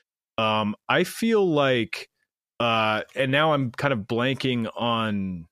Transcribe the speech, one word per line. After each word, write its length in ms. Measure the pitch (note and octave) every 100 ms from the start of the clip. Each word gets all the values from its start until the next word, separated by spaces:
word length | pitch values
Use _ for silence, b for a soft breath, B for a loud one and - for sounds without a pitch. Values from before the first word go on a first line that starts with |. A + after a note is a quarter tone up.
| B _ _ -
Um, 360 | A2 G#2+ G#2 G#2 -
I 160 | C3
feel 440 | F3+ - A3+ A3+ F#3+
like, 600 | D3+ C#3 B2 A2 - - _ _ _ _ -
uh, 420 | A#2 A2+ A2 G#2+ - -
and 160 | C3
now 220 | C#3 D#3
I'm 180 | D3 C3
kind 200 | - C#3+
of 80 | B2+
blanking 680 | F#2+ A#2 B2+ B2+ C3 B2 A2 -
on 680 | A#2+ A2+ A2 G2+ F#2+ F2+ E2